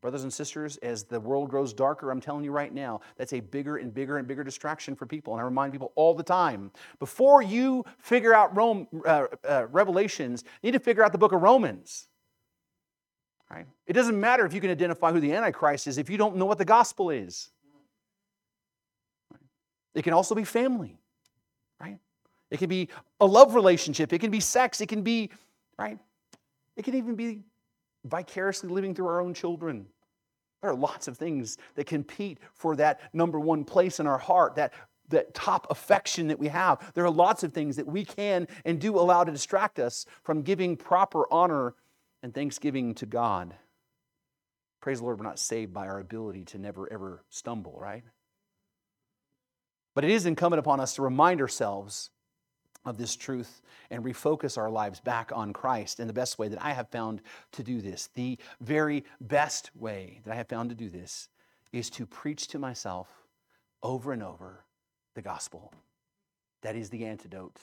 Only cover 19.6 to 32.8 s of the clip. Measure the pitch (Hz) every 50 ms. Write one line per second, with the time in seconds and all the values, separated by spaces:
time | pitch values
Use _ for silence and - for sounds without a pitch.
19.6 | _ _ _ _ _ _ _ 156 151 175 165 170 190 - 226 214 214 - - 233
20.6 | 247 262 254 226 - 107 - _ _ _ _ _ _ _ _ _ _ _ _ _
21.6 | _ _ _ _ - 175 202 185 _ _ _ _ _ _ _ _ _ _ - 147
22.6 | 190 165 190 185 180 - - - - _ _ _ 190 196 196 226 277 233 220 240
23.6 | 202 190 180 156 - 151 143 - 160 135 - 170 196 220 208 220 175 - - 240
24.6 | 254 247 - - 208 - 220 208 190 226 233 226 214 180 - - _ _ _ _
25.6 | _ _ _ - 202 214 107 - _ _ _ _ _ _ - _ _ _ _ _
26.6 | _ _ _ - 214 - 254 262 226 233 233 202 233 233 220 208 196 _ _ _
27.6 | _ _ _ _ _ _ _ _ _ 127 156 170 180 - - 190 185 196 190 -
28.6 | - 180 175 196 196 190 180 180 185 190 170 175 180 180 170 - - 170 170 160
29.6 | 165 165 135 110 98 - _ _ _ _ _ _ _ _ _ _ _ _ _ _
30.6 | - 202 143 123 139 - - - - - 127 - 151 170 156 139 120 107 - _
31.6 | - - _ - 147 - 165 147 139 - - - 202 202 156 - - - _ _
32.6 | - 165 156 139